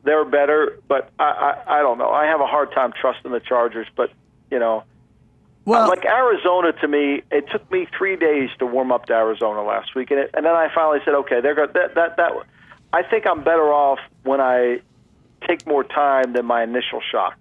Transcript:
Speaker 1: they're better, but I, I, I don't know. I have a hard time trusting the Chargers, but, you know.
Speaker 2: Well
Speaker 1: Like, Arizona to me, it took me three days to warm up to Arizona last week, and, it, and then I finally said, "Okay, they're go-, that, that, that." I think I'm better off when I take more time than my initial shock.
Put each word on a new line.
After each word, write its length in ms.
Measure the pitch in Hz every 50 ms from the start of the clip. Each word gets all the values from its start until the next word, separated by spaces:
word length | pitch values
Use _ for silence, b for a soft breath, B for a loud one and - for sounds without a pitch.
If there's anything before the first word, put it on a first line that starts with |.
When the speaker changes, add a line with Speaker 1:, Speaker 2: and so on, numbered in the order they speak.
| _
Speaker 1:
they're 200 | 135 151 156 151
better, 540 | 135 143 147 143 143 151 156 151 - - - _ _
but 220 | 143 135 - - _ -
I, 360 | 156 151 - - 143 143 139 - -
I, 120 | - - 147
I 40 |
don't 140 | 147 131 117
know. 140 | 117 - -
I 160 | - 143 151
have 140 | 151 160 151
a 60 | 139
hard 260 | 127 - 151 143 135
time 200 | - 135 131 120 113 -
trusting 300 | - 131 113 - _ 135
the 60 | 123 117
Chargers, 460 | - - 127 123 117 117 110 113 107 - _
but, 140 | - 123 - - _ _ _ _ _ _ _
you 80 | 139 127
know. 240 | 117 113 110 110 - _ _ _ _ _ _ _ _ _ _ _ _ _ _ _ _
Speaker 2:
Well 240 | 196 226 233 226 208
Speaker 1:
Like, 160 | 185 180 -
Arizona 680 | - 214 247 262 247 214 170 - 180 180 180 175 165 160 -
to 80 | - 147
me, 340 | 147 147 143 143 143 - - _
it 180 | 156 147 143 -
took 200 | - 208 - _
me 160 | 185 185 175 - -
three 200 | - 190 196 190
days 340 | 180 165 156 151 143 135 120 - -
to 80 | 131
warm 240 | 123 120 131 131 127
up 160 | 123 120 -
to 60 | - 117
Arizona 480 | 113 113 110 110 - 120 107 107 104
last 320 | 104 107 104 107 104 - -
week, 160 | 131 127 -
and, 80 | 147 139
it, 100 | 139 - -
and 100 | - 151
then 100 | 160 170
I 140 | 165 160 151 -
finally 240 | 165 160 156 151 143 139
said, 100 | - 143
"Okay, 260 | 139 131 - 135 120
they're 140 | 120 143 147
go-, 140 | 151 147 139
that, 220 | - 185 175 - -
that, 220 | 165 170 165 165
that." 160 | - 170 - - - - B B B B B B B B _
I 100 | - 170 180
think 220 | - - 220 208
I'm 160 | 202 175 156 139
better 280 | 160 165 165 156 151
off 280 | 147 147 143 139 135 - - - _ _ _
when 160 | 131 135 139
I 400 | 135 127 127 123 123 120 120 - - _ _ _ _ _ _ _ _ _ _ _ -
take 200 | - 175 - -
more 180 | 165 147 139 131
time 480 | - - 151 147 143 135 131 131 127
than 120 | 120 123 120
my 160 | 120 120 117 113
initial 360 | 113 120 123 117 - - 120 - -
shock. 260 | - 113 95 87 - _